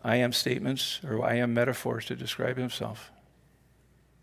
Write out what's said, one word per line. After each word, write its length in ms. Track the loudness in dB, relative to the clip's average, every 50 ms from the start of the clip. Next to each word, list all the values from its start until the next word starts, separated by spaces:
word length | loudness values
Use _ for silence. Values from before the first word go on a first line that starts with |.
"I 140 | 0 2 4
am" 160 | 4 4 4
statements 680 | 2 2 2 2 0 0 0 -2 -2 -2 -2 -4 -4 -6 -4
or 180 | -2 -2 0
"I 120 | 2 2 2
am" 180 | 2 2 2
metaphors 540 | 4 4 4 4 2 -2 -2 -2 -2 -2 -4
to 100 | -6 -6
describe 400 | -6 -6 -6 -4 -2 -2 -2 -2
himself? 560 | -2 -4 -4 -4 -4 -6 -6 -6 -8 -12 -18 -20 -20 -20 -20 _ _ _ -20 _ _ _ _ _ _ _ _ _ _ _ _ _ _